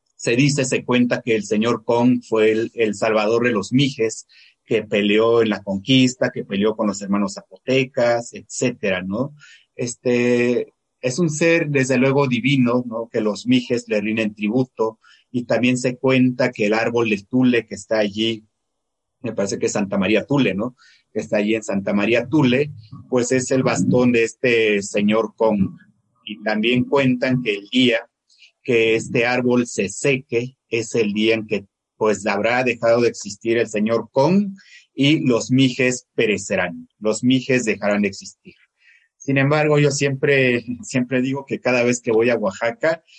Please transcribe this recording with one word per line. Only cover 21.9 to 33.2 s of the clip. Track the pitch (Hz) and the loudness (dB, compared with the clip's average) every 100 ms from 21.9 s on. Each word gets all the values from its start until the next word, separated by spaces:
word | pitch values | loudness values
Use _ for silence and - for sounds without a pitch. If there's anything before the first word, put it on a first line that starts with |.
María | 101 104 120 - | -2 0 0 0
Tule, | 156 131 127 147 - - - - | 2 2 2 -2 -6 -20 -20 -4
pues | 127 120 | -2 0
es | 131 127 | 0 0
el | 135 | 0
bastón | 123 113 92 123 123 | 0 0 2 2 4
de | 117 | 2
este | 113 - 127 117 110 104 | 0 0 0 2 2 0
señor | 98 107 104 110 107 - | -2 -2 2 2 0 0
Kong. | 110 104 92 - _ _ _ _ | 0 2 -2 -4 _ _ _ _
Y | - 107 | -16 -8
también | 107 107 113 123 | -4 0 2 0
cuentan | 123 139 131 123 131 127 | 0 0 2 0 0 -2
que | 110 101 | -2 -4
el | 101 | -2
día | 127 127 113 - _ _ _ _ _ | 2 2 2 -4 _ _ _ _ _
que | - 117 113 110 | 0 2 4 2
este | - 127 117 | 0 -2 0
árbol | 127 123 123 120 | 0 2 2 0
se | - 98 | -2 -4
seque, | - 143 135 - 117 127 - _ | -2 -2 -2 -2 -4 -4 -10 _
es | 120 110 | -4 -2
el | 123 107 | -2 -2
día | 101 107 | 0 0
en | 110 107 | 0 -2
que, | 104 101 _ _ - | -6 -8 _ _ -4
pues, | 107 98 104 | -2 0 -2
habrá | 101 110 123 | -2 0 0
dejado | 127 117 117 117 | -2 0 2 2
de | 120 | 2
existir | 110 | -2